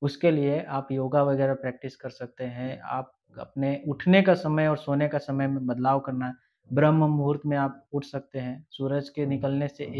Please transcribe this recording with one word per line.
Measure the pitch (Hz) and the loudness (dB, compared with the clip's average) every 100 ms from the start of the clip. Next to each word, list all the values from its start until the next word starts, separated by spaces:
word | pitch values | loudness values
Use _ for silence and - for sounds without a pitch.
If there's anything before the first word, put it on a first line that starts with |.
उसके | 143 - 170 | -4 0 2
लिए | 156 143 143 | 2 2 0
आप | 175 139 135 | -4 -6 -4
योगा | 135 131 143 | -4 0 2
वगैरह | 143 135 135 | 2 2 0
प्रैक्टिस | 135 131 127 135 - | 0 -6 -8 -12 -12
कर | 131 | -14
सकते | - 123 - | -12 -14 -10
हैं। | 127 120 127 131 | -10 -8 -8 -10
आप | - 127 131 _ _ - | -8 -8 -8 _ _ -18
अपने | - 139 135 143 160 | -12 -4 -2 -2 -4
उठने | 143 180 190 | -2 4 6
का | 190 | 6
समय | 175 156 156 156 | 4 2 2 2
और | 151 | 0
सोने | - 143 147 | 0 0 0
का | 143 | -2
समय | - 139 139 | -4 -2 -2
में | 139 127 | -2 -2
बदलाव | 123 127 135 | 0 2 2
करना, | 139 127 127 127 _ _ - | 0 -6 -6 -8 _ _ -4
ब्रह्म | 131 151 156 151 | 4 6 6 4
मुहूर्त | 147 143 147 147 | 2 0 0 0
में | 143 | 0
आप | 139 135 _ | -2 -4 _
उठ | 143 | -8
सकते | 139 139 139 135 | -6 -10 -10 -8
हैं, | 127 131 - | -8 -10 -14
सूरज | - 135 143 139 | -6 -2 -2 -4
के | - 143 | -4 -2
निकलने | 135 135 139 143 | -2 0 -2 -2
से | - 143 139 | -6 -10 -4